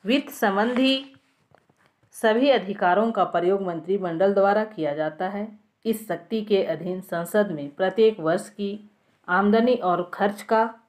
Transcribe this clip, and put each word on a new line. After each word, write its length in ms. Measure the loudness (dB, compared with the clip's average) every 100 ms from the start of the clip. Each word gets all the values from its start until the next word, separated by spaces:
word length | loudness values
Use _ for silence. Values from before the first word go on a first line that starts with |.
| 0
वित्त 240 | -2 -2
संबंधी 720 | -2 0 2 0 2 2 0 -4 _ _ _ _ _ _ _ _ _ _ -2
सभी 340 | 0 2 4
अधिकारों 640 | 2 0 -2 2 2 2
का 120 | 0 0
प्रयोग 360 | 2 0 0
मंत्रिमंडल 720 | -2 -6 -4 -2 -2 0 2
द्वारा 300 | 4 2 2 -2
किया 280 | -4 -4 -2
जाता 340 | -4 -4 -6
है। 180 | -6 -10 -12 _ _ -4
इस 220 | -4 -4
शक्ति 340 | -8 -4 -6
के 220 | 0 0 2
अधीन 340 | -4 -4 -8
संसद 500 | -6 -6 0 0 0
में 180 | -4 -10
प्रत्येक 480 | -4 -2 4 2 2
वर्ष 300 | -2 -2 -4
की 300 | -8 -8 -8 -16 _ _ _ -2
आमदनी 480 | 2 4 4 4 2
और 340 | 0 -2 -4
खर्च 280 | -2 -2 -2
का 200 | 0 2 2 -4